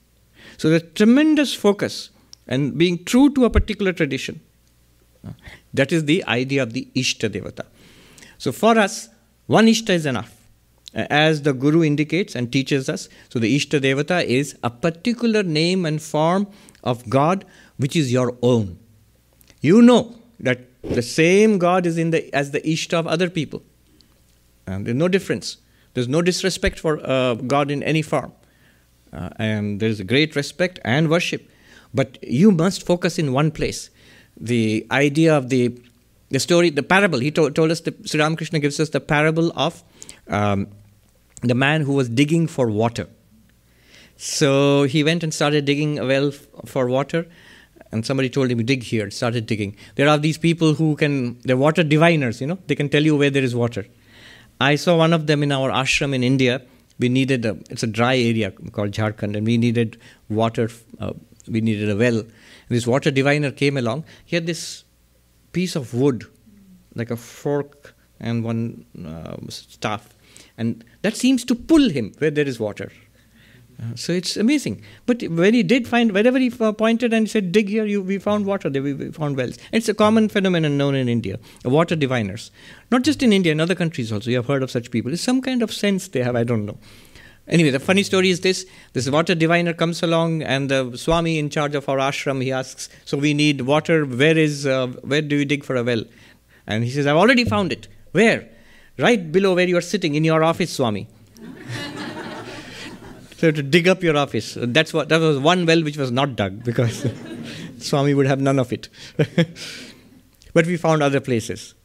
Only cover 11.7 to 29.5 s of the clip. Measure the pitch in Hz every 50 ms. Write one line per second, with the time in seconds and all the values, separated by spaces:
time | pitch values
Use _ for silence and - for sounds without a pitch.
11.7 | 151 170 165 151 147 143 151 151 160 165 208 - - 123 123 120 120 139 135 -
12.7 | 151 139 131 - - - - - - - - - - 123 113 113 127 143 139 -
13.7 | - 147 135 135 135 135 147 - 180 175 151 - 117 131 143 143 - - - 120
14.7 | 120 - - 170 165 165 - 240 240 233 240 233 220 214 202 175 151 156 160 175
15.7 | 185 196 180 156 156 151 - - - 151 156 165 180 196 208 202 - - - -
16.7 | - _ - - 120 117 - 107 107 135 143 160 190 196 - - - - - _
17.7 | _ - 120 147 - 175 147 123 120 127 127 117 - - - 123 127 117 107 92
18.7 | 85 - - _ _ _ _ _ _ _ _ _ _ _ _ _ - _ - 135
19.7 | 185 226 240 240 247 214 - - - - - _ _ - - 127 127 120 - -
20.7 | _ _ - - - 123 117 - - - 160 170 185 202 214 220 214 190 175 175
21.7 | 180 185 175 175 165 170 165 165 160 160 - - - 143 143 143 139 147 - 151
22.7 | 165 156 - - - 165 165 165 160 160 185 170 175 170 143 117 - 101 - _
23.7 | _ _ _ _ _ _ _ _ _ _ _ _ _ _ _ _ _ _ _ -
24.7 | 95 98 104 113 117 131 160 180 180 190 185 - 156 104 - - - - _ _
25.7 | _ _ _ _ - 127 123 120 135 160 175 180 175 - - 190 170 - - 196
26.7 | - - - 165 151 156 - - 131 131 127 127 120 - 127 123 139 143 143 139
27.7 | 147 143 - - 151 160 151 151 - 139 - - - _ _ _ _ _ _ _
28.7 | _ _ _ _ _ _ _ _ - 71 85 90 - - 110 110